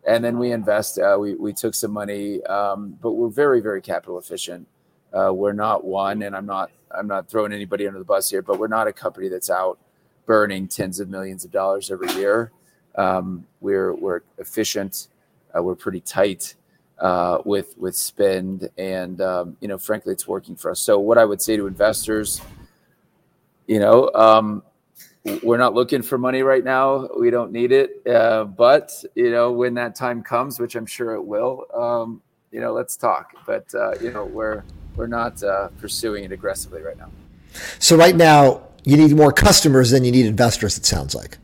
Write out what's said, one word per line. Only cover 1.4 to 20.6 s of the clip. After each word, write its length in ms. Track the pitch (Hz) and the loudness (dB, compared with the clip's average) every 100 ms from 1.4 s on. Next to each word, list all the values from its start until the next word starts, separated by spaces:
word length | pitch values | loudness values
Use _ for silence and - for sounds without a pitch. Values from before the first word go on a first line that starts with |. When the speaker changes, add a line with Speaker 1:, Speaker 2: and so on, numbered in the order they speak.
| 107 | -8
Speaker 1:
took 200 | 95 113 | -6 -6
some 160 | - 107 | -6 -6
money, 520 | 104 101 101 101 101 | -6 -8 -8 -8 -8
um, 560 | - 98 101 98 101 73 | -6 -4 -4 -6 -10 -10
but 120 | 117 | -6
we're 180 | 107 117 | -4 -2
very, 320 | 107 147 123 | 0 2 2
very 180 | 104 98 | 0 -6
capital 380 | 95 87 - 90 | -6 -8 -8 -14
efficient. 500 | - 95 - 87 - _ _ _ _ | -12 -12 -12 -14 -20 _ _ _ _
Uh, 180 | 95 95 | -2 0
we're 220 | 92 101 | 0 -2
not 280 | 104 107 101 | -2 -2 -2
one, 380 | 92 95 98 107 | -2 -4 -4 -4
and 160 | 101 98 | -8 -10
I'm 80 | |
not, 260 | 101 95 95 _ _ | -8 -8 -8 _ _
I'm 160 | - 101 | -10 -6
not 240 | 98 90 | -6 -4
throwing 240 | 110 104 | -4 -4
anybody 320 | 101 98 101 101 | -6 -8 -6 -6
under 120 | 98 | -8
the 60 | |
bus 240 | 90 98 - | -2 -2 0
here, 140 | 98 | -6
but 160 | 95 98 | -4 -4
we're 100 | 110 | -2
not 180 | 110 107 | -2 -2
a 60 | |
company 360 | - - - 95 | -4 -10 -8 -8
that's 200 | 92 - | -8 -4
out 300 | 92 92 - _ _ _ _ - | -2 -4 -6 _ _ _ _ 0
burning 420 | 110 104 95 92 | 2 2 -4 -8
tens 320 | - 95 92 | -8 -8 -8
of 80 | 95 | -10
millions 380 | 95 95 95 90 | -10 -12 -14 -8
of 60 | |
dollars 380 | 98 95 98 98 | -4 -2 -4 -6
every 220 | 95 92 92 | -8 -6 -4
year. 360 | 101 113 117 _ _ _ _ - | 0 0 -2 _ _ _ _ -4
Um, 500 | 92 92 92 90 - _ | -2 -2 -6 -12 -16 _
we're, 320 | 98 98 92 | -2 -2 -2
we're 260 | - 95 87 _ - | -4 -6 -6 _ -20
efficient. 720 | 95 - 104 107 98 - - _ _ _ _ 82 | -10 -6 -4 -4 -8 -10 -16 _ _ _ _ -6
Uh, 60 | |
we're 120 | 90 | -4
pretty 260 | 90 104 92 | -6 -8 -10
tight, 540 | - 90 101 92 - _ _ _ _ _ | -8 -2 -2 -2 -12 _ _ _ _ _
uh, 400 | 92 90 90 85 - | -2 0 0 -2 -2
with, 280 | 101 92 - | -4 -4 -10
with 180 | 92 - | -8 -6
spend, 720 | - - 101 92 95 95 98 - | -8 0 0 0 -4 -8 -12 -10
and, 460 | 95 92 90 90 | -8 -8 -8 -6
um, 340 | 95 90 87 - | -4 -4 -6 -12
you 60 | 104 | -10
know, 100 | 95 | -10
frankly, 340 | - 107 - | -6 -6 -6
it's 160 | 95 - | -8 -6
working 260 | 95 - | -8 -10
for 160 | 87 | -10